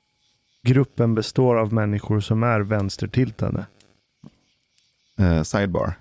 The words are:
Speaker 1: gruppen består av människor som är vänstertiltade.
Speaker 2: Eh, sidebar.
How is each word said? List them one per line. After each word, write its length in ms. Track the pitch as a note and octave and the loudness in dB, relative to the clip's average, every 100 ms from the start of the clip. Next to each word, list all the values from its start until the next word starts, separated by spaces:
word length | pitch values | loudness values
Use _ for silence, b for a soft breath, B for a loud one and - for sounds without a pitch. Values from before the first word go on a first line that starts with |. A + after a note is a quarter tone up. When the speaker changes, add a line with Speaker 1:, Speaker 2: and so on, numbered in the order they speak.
| _ _ _ _ _ _ | _ _ _ _ _ _
Speaker 1:
gruppen 520 | A#2+ B2+ C3+ - A#2 A2 | 2 2 2 0 0 0
består 400 | G#2+ - B2+ A#2 | 0 2 2 2
av 180 | G#2+ | 2
människor 460 | A2 G#2 G#2 - G#2+ | 0 0 -2 -2 -2
som 240 | G2+ A2 | 0 0
är 160 | A#2+ A2 | 0 0
vänstertiltade. 1080 | G2+ G#2+ G2 - G2+ B2 B2 - - - G#2 _ _ _ _ _ - _ _ _ _ _ _ _ _ - | 0 -2 -2 -6 -4 -2 -2 -2 -6 -6 -8 _ _ _ _ _ -20 _ _ _ _ _ _ _ _ 0
Speaker 2:
Eh, 260 | F#2 E2 | 2 2
sidebar. 500 | - G#2 G2 E2+ - - | 0 -2 -2 -2 -4 -6